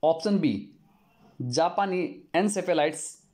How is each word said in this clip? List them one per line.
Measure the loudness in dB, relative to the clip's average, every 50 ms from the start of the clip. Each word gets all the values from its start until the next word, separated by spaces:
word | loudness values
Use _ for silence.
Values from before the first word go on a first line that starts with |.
| 2
ऑप्शन | 2 0 2 0 0 0 2
बी, | 2 0 0 -2 -6 -10 -20 _ _ _ _ _ _ _ _ _ _ -20 _ _ -8
जापानी | -4 0 2 0 2 2 0 0 0 0 -2 -2 -4 -6 -12 -20 _ _
encephalitis | 0 2 2 0 -2 0 0 2 2 2 2 0 -4 -12 -14 -14 -18 _ _